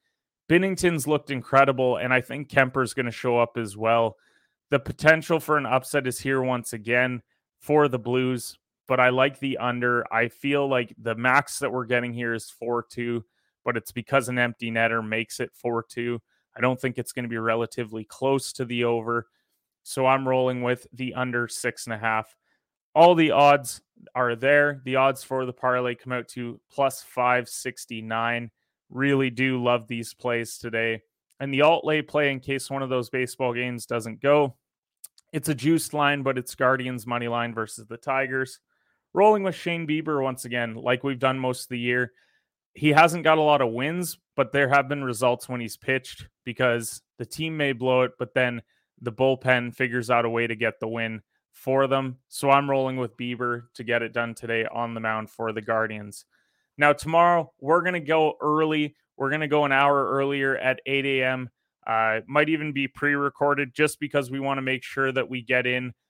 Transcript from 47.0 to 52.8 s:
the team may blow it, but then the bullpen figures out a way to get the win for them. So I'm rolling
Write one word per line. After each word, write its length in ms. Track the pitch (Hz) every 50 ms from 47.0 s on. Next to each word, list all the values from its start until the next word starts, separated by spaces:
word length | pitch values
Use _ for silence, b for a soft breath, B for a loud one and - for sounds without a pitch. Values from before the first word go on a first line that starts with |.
| - _ _ _
the 60 | 120
team 300 | - - - 160 160 160
may 180 | 156 147 139 131
blow 280 | 113 127 127 127 127
it, 120 | 127 123 - _
but 160 | 127 120 -
then 300 | 135 127 123 120 117 - _ _ _ _ _ _ _
the 140 | 117 120 110
bullpen 600 | - 131 135 131 127 - 131 127 123 120 120 113
figures 340 | - 131 123 120 127 117 110
out 160 | 123 117 117
a 40 | 117
way 180 | 117 117 117 113
to 80 | 113
get 240 | 107 117 110 110 -
the 80 | 110 113
win 340 | 117 117 113 113 110 110 - _ _ _ _ _
for 360 | _ - - 131 131 135 135 131
them. 300 | 135 135 135 131 127 - _ _
So 200 | - - - 139
I'm 200 | 139 139 143 143
rolling 260 | 139 135